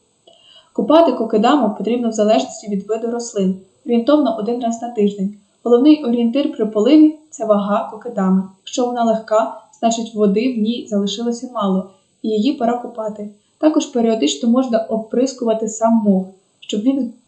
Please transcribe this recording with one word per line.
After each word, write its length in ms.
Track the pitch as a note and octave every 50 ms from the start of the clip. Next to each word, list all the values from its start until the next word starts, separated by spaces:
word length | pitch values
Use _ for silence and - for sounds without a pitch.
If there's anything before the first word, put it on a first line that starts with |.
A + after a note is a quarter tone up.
| _ _ _ _ _ _ _ _ _ _ _ _ _ _
Купати 400 | - - G3+ - D4 E4 E4+ D4+
кокедаму 600 | - - A#3 G#3+ - G#3 G#3 A#3+ D4+ D4 A#3 G3+ - -
потрібно 300 | G3 G#3+ A#3+ A#3+ A#3+ A3+
в 40 |
залежності 560 | A3 A3 G#3 G#3+ A3+ C4 - - - - - G3+
від 200 | G3+ F#3+ - -
виду 220 | A3 A3+ A#3 A#3
рослин, 460 | A#3+ A#3 A#3 - - G3+ F#3+ F#3 F#3+ - - _ _ _ -
орієнтовно 500 | - A#3+ A#3 A#3 D4 D4 D4+ C4+ A#3 A3+ A3
один 220 | G3+ A#3 A#3+ B3
раз 220 | B3 A#3 A#3 -
на 80 | B3 A#3
тиждень. 440 | - G#3+ G3+ G3+ G3 - F#3+ G3+ - - _ _ _ _
Головний 420 | - A#3 A#3+ A#3+ C#4 D4+ D4+ D4+ C#4+
орієнтир 520 | A#3+ A#3 A#3+ A#3 A#3 A#3 C#4 D4 D#4 -
при 100 | - A3
поливі — 500 | G#3+ - G#3+ G#3 B3+ D#4 D#4 D#4 D#4 - - _ _
це 160 | - - A3+
вага 440 | A3 G#3 G3+ G3 G3+ G3+ A3+ A3+ -
кокедами. 520 | A3 G#3+ - A#3+ G#3 G3+ F#3+ F#3+ F#3+ F#3+ F#3+ - - _
Якщо 260 | - - - C4+ A#3+
вона 180 | A#3+ A#3+ B3 A#3
легка, 560 | A3+ A3 A3 - - G#3+ A3 B3+ - - - - _ _ -
значить 360 | - A3+ A3+ A#3 A3 - -
води 400 | G#3 G#3+ G3 G3 A3 B3 C4 B3
в 40 | A3
ній 280 | G#3 A3+ A#3+ B3 - -
залишилося 600 | G#3+ G3+ G3+ G3 - A#3 A#3 A#3+ A#3 A#3 B3+ B3 -
мало, 360 | A3+ G3+ G3 F#3+ F#3+ F#3+ - - _ _ _ _ _
і 60 | - A3
її 240 | G#3+ G#3+ G#3 C4+
пора 260 | D#4 - A#3+ A#3 A#3+ A#3+
купати. 500 | A#3+ A#3 - G#3+ A3 G#3+ G#3+ G#3 G#3 G#3 - _ _ _ _ -
Також 280 | - D#4 D#4 D4+ -
періодично 640 | - - A#3+ A3+ A3+ A3+ - C#4+ D4 - - - A#3
можна 300 | A#3 C4 C4 B3 A3+ A3
оприскувати 920 | - - - G3+ - - - - C4+ C4 - - A#3+ A3+ A3 A3 A3+ G#3
сам 340 | - - A3 A#3 A3+ A3 G#3
мох, 220 | G3+ F#3+ F#3+ F#3 - - _ _ _ _ _
щоб 200 | - - G#3+ G#3
він 320 | G#3 C4 C4+ C#4 A#3+ A3 - _ _